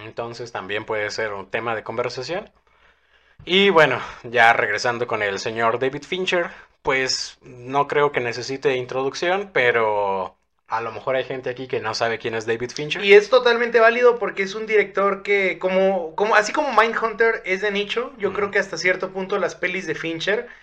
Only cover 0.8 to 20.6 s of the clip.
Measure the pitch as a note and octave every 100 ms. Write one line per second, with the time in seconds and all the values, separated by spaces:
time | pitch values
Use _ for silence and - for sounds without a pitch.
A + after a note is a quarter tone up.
0.8 | A2 G#2+ G#2 G2+ A2 G2+ F#2 - A#2 A2
1.8 | G#2 A#2 B2 C3 B2+ F#3 G#3+ _ _ _
2.8 | _ _ _ _ _ _ - F#3 G3+ D#3+
3.8 | D3 A#2 - - A#2+ A#2 A#2 A#2 A2+ G#2
4.8 | B2+ A#2 A#2+ A2 G#2 G2 A#2+ A2+ A#2 A#2+
5.8 | C3 C#3+ - F#3 F#3 F3+ E3 - - _
6.8 | - C3 C3 - - - - B2 A#2+ C#3+
7.8 | C#3+ D3+ D3 C#3+ A#2 A#2 A#2 C3+ D3 B2+
8.8 | B2 B2+ C3 - F3 F#3+ G3 C#3+ B2 A#2
9.8 | A2 G#2 G2+ F#2+ F2+ _ _ _ - A2+
10.8 | A2+ G#2 - C3 B2+ C3 B2+ B2 C3 A#2+
11.8 | G#2+ A2 A#2 A2+ A#2+ A2+ A2 A2+ B2 -
12.8 | D3+ F3+ G3+ G#3 G3+ B3+ B3 A#3 A#3+ A#3
13.8 | A3+ A#3 B3 A#3 G3 - F#3+ G#3+ A3 G#3
14.8 | F#3+ G3 G3+ G3 G3+ G3+ F#3 E3+ F#3 F#3
15.8 | F#3+ F#3+ D#3+ D#3+ G#3 G#3 G#3 D4+ C#4+ A3
16.8 | A3+ A3+ A3+ G#3 A3+ A3 F3+ F#3+ G#3 G3
17.8 | G3+ A#3 C4+ A#3+ G3 F#3+ G3+ G3+ F#3+ D#3+
18.8 | F3+ F#3 F#3 F#3+ F#3 G3+ E3+ - F3+ F#3
19.8 | D#3+ C#3 E3 E3 F3 G#3+ A#3+ -